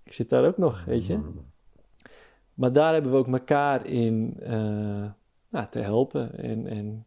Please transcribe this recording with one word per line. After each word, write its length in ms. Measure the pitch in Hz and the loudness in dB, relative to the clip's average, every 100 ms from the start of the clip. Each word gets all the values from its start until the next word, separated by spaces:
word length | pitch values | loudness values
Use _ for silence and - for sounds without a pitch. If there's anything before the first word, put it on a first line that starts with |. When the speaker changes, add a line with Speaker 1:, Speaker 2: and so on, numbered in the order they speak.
Speaker 1:
ik 100 | - | -14
zit 160 | - 117 | -8 0
daar 160 | 127 147 | 4 4
ook 120 | 190 | 4
nog, 260 | 160 95 85 | 0 0 -2
weet 200 | 120 90 | -2 -2
je. 120 | 202 | -4
Speaker 2:
Mhm. 100 | - 82 - _ _ _ _ _ - - - _ _ | -6 -12 -16 _ _ _ _ _ -20 -20 -20 _ _
Speaker 1:
Maar 200 | - 127 | 0 4
daar 200 | 139 160 | 6 6
hebben 180 | 160 135 | 4 4
we 60 | 135 | 2
ook 100 | 123 | 2
elkaar 580 | 127 - 143 143 131 - | 0 2 2 2 0 -2
in, 500 | 120 113 110 117 - | 0 0 0 -2 -6
eh, 120 | - 110 107 104 104 104 104 - _ _ _ | -6 -4 -2 -4 -4 -6 -8 -12 _ _ _
nou, 180 | 143 101 | -8 -6
te 100 | - | -6
helpen 580 | 202 120 135 143 120 - | 0 0 0 -2 -6 -8
en, 300 | 120 110 - | -8 -6 -6
en 380 | 107 107 110 | -8 -8 -10